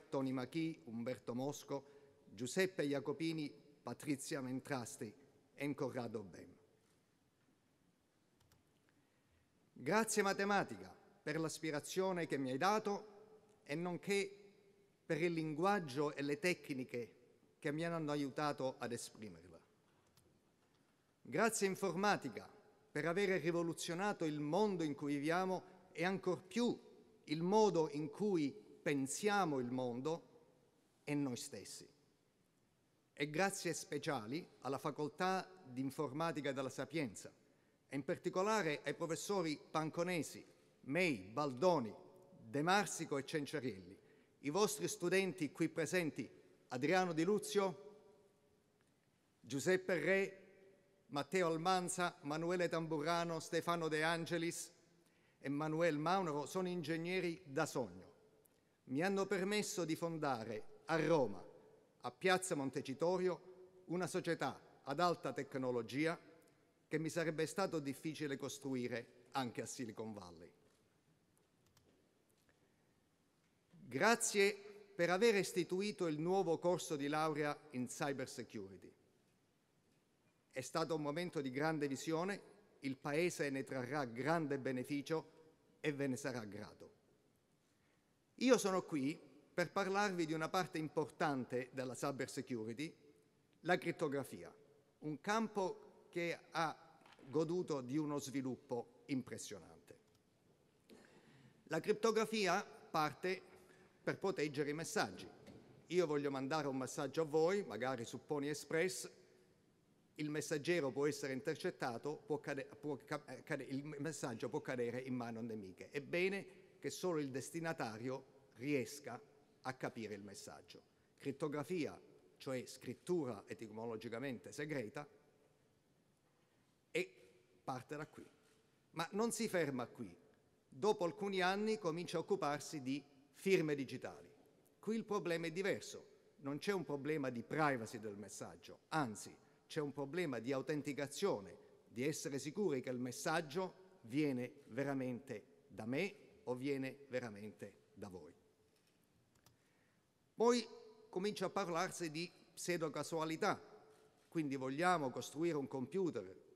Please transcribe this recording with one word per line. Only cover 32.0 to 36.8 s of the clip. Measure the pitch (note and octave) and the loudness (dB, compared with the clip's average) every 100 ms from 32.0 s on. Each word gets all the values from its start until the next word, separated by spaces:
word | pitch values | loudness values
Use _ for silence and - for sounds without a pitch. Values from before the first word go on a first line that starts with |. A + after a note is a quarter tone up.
| _ _ _ _ _ _ _ _ _ _ _ | _ _ _ _ _ _ _ _ _ _ _
E | - D3+ | -6 -2
grazie | D#3 G3 F#3+ F3 | 2 2 2 -4
speciali | D#3 - D3 D#3+ C3 G#2+ D#3+ - - | -4 -4 -4 -2 -2 -2 -6 -8 -8
alla | B2+ C3+ | -4 -2
Facoltà | D#3 C#3+ D3 - F#3 F#3+ - - | -4 -4 -4 0 0 0 -4 -12
di | C3 B2 | -10 -6
Informatica | C3+ D#3 C#3 C#3+ E3 D3 C3+ | -4 -2 -4 -2 -2 -2 -2
della | C3+ C3 | -2 -4
Sapienza | C#3+ | -4